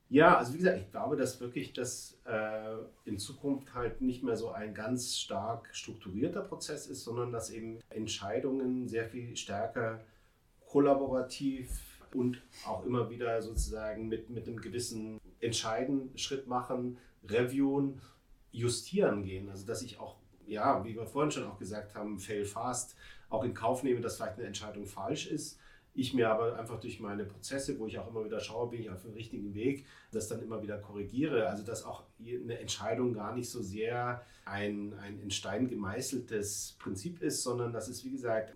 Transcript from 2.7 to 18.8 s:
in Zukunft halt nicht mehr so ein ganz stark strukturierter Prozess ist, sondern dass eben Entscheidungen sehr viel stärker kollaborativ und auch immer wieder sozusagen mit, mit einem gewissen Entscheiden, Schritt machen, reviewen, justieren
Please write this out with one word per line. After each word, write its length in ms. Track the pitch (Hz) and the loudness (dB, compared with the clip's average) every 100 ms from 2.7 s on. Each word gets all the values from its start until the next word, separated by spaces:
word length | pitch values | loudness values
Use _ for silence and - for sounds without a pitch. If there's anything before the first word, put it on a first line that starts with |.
| 110 - - | -8 -10 -12
in 140 | - 101 | -6 -6
Zukunft 540 | - - 143 131 - | -6 -4 0 0 -2
halt 260 | 127 117 - | -2 -2 0
nicht 240 | 127 120 | 0 2
mehr 120 | 127 107 | 0 0
so 140 | 113 | 0
ein 240 | 107 107 | -4 -6
ganz 420 | 101 110 123 - - | -4 0 0 0 -2
stark 520 | - - 110 117 - | 0 -2 0 -4 -6
strukturierter 680 | - - - 101 98 151 202 | -10 -8 -10 -4 0 2 0
Prozess 460 | - - - 151 - | -4 -6 -6 -6 -8
ist, 160 | - | -10
sondern 260 | 120 120 120 | -4 -2 -2
dass 200 | 117 110 | -4 -6
eben 280 | 113 113 113 - | -6 -8 -10 -10
Entscheidungen 1000 | 110 104 - 98 123 135 135 127 127 113 | -6 -4 -4 0 0 2 2 2 0 0
sehr 200 | 113 113 | -2 -2
viel 280 | 123 120 - | -6 -8 -8
stärker 640 | - 98 113 127 113 113 - - - _ _ _ - | -4 -2 -2 0 -2 -4 -10 -20 -20 _ _ _ 4
kollaborativ 1300 | 143 143 139 135 131 - - 139 131 123 - - - - | 8 10 8 6 2 0 0 0 0 -4 -6 -8 -18 -4
und 300 | 131 123 123 - - - | 2 2 2 -8 -10 -4
auch 180 | 110 | -2
immer 240 | 123 123 107 | 2 2 2
wieder 300 | 117 120 113 | 0 2 2
sozusagen 680 | 107 113 - 110 110 107 113 | 2 0 0 0 -2 -2 -2
mit, 220 | 110 - | -2 -2
mit 180 | 117 107 | -8 -6
einem 120 | 113 | -6
gewissen 600 | 110 120 120 113 110 110 - - | -4 -4 -4 -4 -6 -8 -14 -4
Entscheiden, 720 | 117 110 113 113 131 139 131 - | 0 0 0 0 2 0 -2 -6
Schritt 300 | - 135 120 | -4 -2 0
machen, 500 | 131 - 127 123 123 - - 95 | -2 0 0 -2 -4 -14 -16 0
reviewen, 720 | 117 123 135 139 139 139 - - - - - - | 4 4 4 4 6 2 0 -14 -20 -20 -20 -12
justieren 720 | 117 117 - | 0 0 0